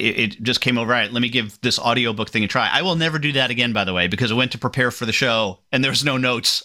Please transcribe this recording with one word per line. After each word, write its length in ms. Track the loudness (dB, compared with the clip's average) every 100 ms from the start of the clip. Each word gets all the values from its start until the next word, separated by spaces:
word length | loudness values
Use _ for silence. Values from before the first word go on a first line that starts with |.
| 0 0 -2
it 80 | -2
just 180 | -2 0
came 200 | 0 0
over. 120 | 0
"All 80 | 0
right, 140 | 0
let 80 | 0
me 80 | 0
give 320 | 0 -2 -4
this 160 | -2 0
audiobook 520 | 2 2 0 -2 -2
thing 120 | 0
a 40 | 0
try." 200 | 0 2
I 140 | 2
will 140 | 2 0
never 240 | 0 0
do 120 | 0
that 180 | 0 0
again, 220 | 0 0
by 100 | 2
the 100 | 0
way, 140 | 2 0
because 240 | 0 0
I 20 |
went 180 | 0 0
to 40 | -2
prepare 320 | -4 0 0
for 160 | 0 -4
the 80 |
show 460 | 0 2 2 0 -4 -4
and 120 | -2
there 80 | 0
was 120 | 0
no 140 | 0 0
notes. 460 | 0 0 -2 -2